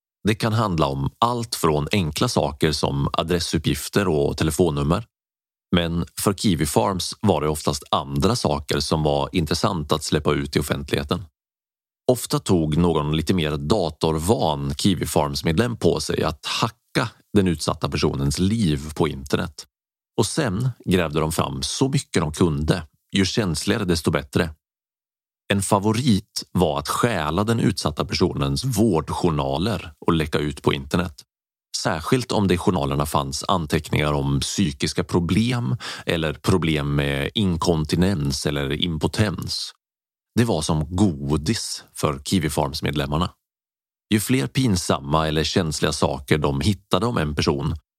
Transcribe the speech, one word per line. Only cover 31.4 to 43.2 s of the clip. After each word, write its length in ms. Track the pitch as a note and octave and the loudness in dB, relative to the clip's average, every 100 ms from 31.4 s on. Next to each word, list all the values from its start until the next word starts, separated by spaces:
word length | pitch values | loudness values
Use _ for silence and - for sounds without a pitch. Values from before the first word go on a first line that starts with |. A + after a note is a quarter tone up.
| _ _ _ - | _ _ _ -6
Särskilt 560 | - E2+ - C3 A#2 | -4 -2 0 0 0
om 160 | A2 G2 | 0 2
det 60 | |
i 40 | F2+ | 2
journalerna 480 | - F2+ C#2 C#2 D2 | 2 0 0 0 0
fanns 380 | D#2+ C#2 C#2 - | -2 -2 -6 -2
anteckningar 640 | F#2 D#2 D#2+ - - D2 | -2 0 -2 -2 0 0
om 280 | D2 C#2 C#2 | 0 0 0
psykiska 640 | - - F#2 C#2 D#2+ - | -2 0 0 0 -4 -4
problem 720 | F2 F#2 E2+ F2 A#2 B2 B2 B2 - - - | -2 0 2 2 2 0 -2 -4 -6 -10 -4
eller 260 | F2 D#2 | -2 -2
problem 640 | D2 - F#2+ D#2+ D2+ C#2+ | -2 0 2 2 0 0
med 360 | C#2+ C#2+ C#2 C#2+ | 0 0 -2 -2
inkontinens 1120 | - G2 E2+ F2 D#2+ D2+ E2+ F#2 F#2+ C#2+ C#2 - | 0 0 2 2 2 2 2 2 2 -2 -2 -2
eller 260 | C#2+ C#2 | -2 -2
impotens. 1000 | D2 F2+ D#2+ - - G#2+ D#2 - - - - _ _ _ _ _ | -2 -4 -2 -2 0 -2 -2 -6 -8 -10 -14 _ _ _ _ _
Det 100 | - | 0
var 180 | A#2 F2 | 2 2
som 340 | D#2 D#2+ D2+ F2+ | 0 -2 0 2
godis 880 | G#2 C#2+ C#2 D2+ D#2 A2+ - - - | 2 2 -2 -2 0 -4 -4 -10 -14
för 240 | - - C2+ | -4 -2 -2
Kiwi 320 | - G2 D2+ | -2 0 0
Farms-medlemmarna. 800 | D#2 C#2+ D2 - D2 C#2 D2+ | 0 -2 -2 -4 -2 -2 0